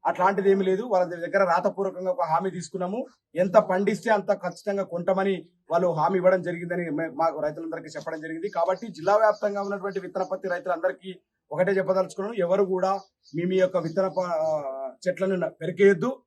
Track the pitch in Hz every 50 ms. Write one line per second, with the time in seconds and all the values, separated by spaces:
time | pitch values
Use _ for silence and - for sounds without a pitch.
0 | - 160 170 - 180 190 202 190 190 196 196 196 190 185 185 185 240 254 208 185
1 | 180 170 175 170 170 175 190 196 196 175 165 180 180 202 180 190 196 190 180 180
2 | 185 185 180 180 175 156 160 170 185 190 156 180 170 - - 180 180 185 202 240
3 | 277 - _ _ _ _ _ 156 185 196 - 220 - - 185 185 202 196 220 202
4 | - 226 220 202 180 214 202 - - 180 175 - - 208 196 196 190 - 170 175
5 | 180 185 190 190 190 196 190 175 - - _ _ _ - 165 170 180 175 160 151
6 | 151 170 196 185 180 185 185 185 165 175 180 170 175 170 175 175 175 165 143 156
7 | 165 160 127 143 160 165 143 151 147 151 151 165 165 165 165 165 165 160 - 151
8 | - 165 160 156 156 160 160 165 165 208 - 175 170 185 185 185 233 220 175 156
9 | 160 185 208 214 220 214 208 - 214 208 202 202 196 196 202 196 180 196 185 190
10 | 180 180 - 190 185 185 190 185 - 185 175 175 - 185 175 160 165 185 - -
11 | - 190 180 - _ _ _ _ _ _ 147 170 185 185 196 190 185 156 185 190
12 | 185 - - - 190 208 240 208 175 170 185 196 196 180 185 180 185 190 196 196
13 | - _ _ _ _ - - 156 175 180 185 185 185 185 185 180 160 160 165 190
14 | 190 190 - 180 185 180 170 156 156 160 156 151 143 170 165 - 135 131 123 _
15 | - - - - 196 190 190 180 170 156 - _ 160 165 180 175 202 196 202 165
16 | 180 247 269 - _